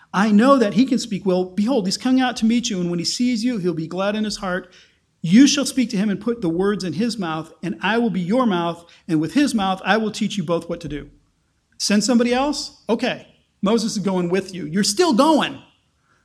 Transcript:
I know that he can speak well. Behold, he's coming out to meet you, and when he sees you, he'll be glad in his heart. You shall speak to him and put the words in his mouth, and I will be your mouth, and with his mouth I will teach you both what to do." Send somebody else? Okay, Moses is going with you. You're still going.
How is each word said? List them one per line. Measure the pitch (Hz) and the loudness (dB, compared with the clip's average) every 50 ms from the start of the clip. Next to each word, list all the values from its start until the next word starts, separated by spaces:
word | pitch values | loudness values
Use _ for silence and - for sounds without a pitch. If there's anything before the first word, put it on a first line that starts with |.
| - _ - | -20 _ -2
I | 180 208 220 | 0 2 4
know | 208 202 233 277 277 | 6 6 8 8 6
that | 269 226 202 160 | 6 4 2 4
he | 190 262 | 2 2
can | 269 - 226 | 2 2 -2
speak | - - 202 180 - | -2 -4 -8 -4 -2
well. | 190 180 185 185 | 0 0 0 0
Behold, | 185 180 - 208 233 285 240 185 | -2 -2 -2 -2 0 0 0 0
he's | 190 - - | -2 -4 -4
coming | - 254 254 262 254 | -2 0 2 2 2
out | 247 240 - | 0 -2 0
to | 220 | 0
meet | 220 233 240 - - | 2 2 2 0 -2
you, | 208 180 | -4 -4
and | 175 175 | -4 -2
when | 175 175 | -2 -2
he | 170 | -4
sees | - - - 247 247 247 208 220 | -4 -2 -2 -2 -2 0 0 -2
you, | 254 247 208 | -2 -2 -2
he'll | 175 180 160 | -2 -2 -4
be | 156 160 | -4 -6
glad | 151 175 180 190 202 208 | -8 -4 -4 -2 -2 -2
in | 214 214 | -2 -4
his | 208 202 - | -4 -6 -6
heart. | 202 185 180 185 - - _ - - _ _ _ _ _ _ _ | -6 -6 -6 -6 -8 -10 _ -20 -20 _ _ _ _ _ _ _
You | - 160 180 233 285 | -2 4 6 8 8
shall | 269 - 285 269 | 8 6 2 -2
speak | - - 269 240 - | -2 -2 -2 -2 -2
to | - 185 | 0 -2
him | 208 214 | 0 0
and | 190 185 | -2 -2
put | - 247 240 233 | -2 -4 -4 -2
the | 196 165 | -2 -4
words | 165 170 190 202 208 196 185 | -2 0 0 0 0 -2 -4
in | 180 143 | -6 -4
his | 156 233 240 208 220 | -2 -4 -4 -4 -6
mouth, | 190 165 156 160 156 - - - - | -6 -6 -6 -8 -10 -12 -16 -10 -8
and | 165 - - - | -8 -8 -4 -2
I | 190 220 240 | 0 0 2
will | 240 226 | 0 0
be | 170 185 | -2 -2
your | 175 165 220 262 254 | -2 0 0 0 2
mouth, | 226 185 175 170 170 170 - - _ - - _ | 2 0 0 -2 -4 -6 -8 -12 _ -20 -20 _
and | - 160 156 | -2 -2 0
with | 160 156 - | 0 0 0
his | 262 294 247 - | 0 0 2 0
mouth | 220 190 190 190 185 - | 0 0 -2 -2 -4 0
I | 180 196 226 | 0 0 0
will | 220 208 | 0 -2
teach | 208 - 214 196 - 202 | -4 -4 -4 -4 -4 -4
you | 165 | -4
both | 147 170 170 170 170 | -2 -2 -4 -2 -6
what | 170 170 | -10 -10
to | - 143 | -10 -10
do." | 151 143 143 - - _ _ _ _ _ _ _ _ _ _ _ _ - | -10 -10 -12 -14 -20 _ _ _ _ _ _ _ _ _ _ _ _ -8
Send | - - 196 214 196 | -2 2 2 2 2
somebody | - 247 233 247 240 240 | 4 2 2 4 2 2
else? | 247 269 302 294 - - - - _ _ - | 0 0 0 -2 -4 -6 -12 -14 _ _ -4
Okay, | 220 220 254 220 160 - - _ _ _ _ _ _ - - | -2 -2 0 -4 -4 -6 -10 _ _ _ _ _ _ -4 -2
Moses | 190 226 233 196 226 - | 0 0 2 0 -2 -4
is | 214 170 | -4 -2
going | 202 190 180 175 170 | -2 -2 0 -2 0
with | 175 196 190 - - | 0 -2 -2 -4 -10
you. | 175 147 | -10 -10
You're | 151 156 202 202 | -4 -2 0 0
still | - 208 202 359 330 262 | 0 2 2 2 2 4
going. | 202 277 320 320 247 175 147 135 131 - _ _ _ _ _ _ _ _ _ _ _ _ | 4 4 4 4 2 2 0 -4 -10 -18 _ _ _ _ _ _ _ _ _ _ _ _